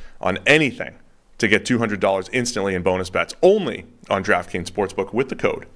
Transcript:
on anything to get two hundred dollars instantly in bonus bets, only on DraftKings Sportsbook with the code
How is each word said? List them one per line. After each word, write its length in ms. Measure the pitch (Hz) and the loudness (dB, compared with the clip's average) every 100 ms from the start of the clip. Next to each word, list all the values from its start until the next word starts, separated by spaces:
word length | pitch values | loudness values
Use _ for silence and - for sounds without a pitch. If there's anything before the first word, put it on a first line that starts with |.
| - - | -14 -6
on 180 | 92 95 | -2 0
anything 520 | 113 147 147 - - - - _ _ - | 4 4 4 -2 -10 -12 -20 _ _ -2
to 100 | 110 | 2
get 160 | 101 | 2
two 140 | - 123 | 2 0
hundred 220 | 113 101 | 0 0
dollars 280 | 101 95 92 | 2 2 0
instantly 420 | 123 120 107 98 | -2 -2 -2 -2
in 80 | 92 | 0
bonus 280 | 90 92 90 | 0 0 -2
bets, 240 | 92 85 - | -2 -4 2
only 440 | 180 214 165 - - - - | 4 4 0 -6 -12 -20 -4
on 140 | 101 | -2
DraftKings 420 | 95 92 90 92 87 | 0 0 0 -6 -6
Sportsbook 480 | - 98 - 95 | -4 -2 -2 -4
with 140 | 107 135 | -2 -4
the 80 | - | -2
code 300 | 92 - - | -2 -2 -8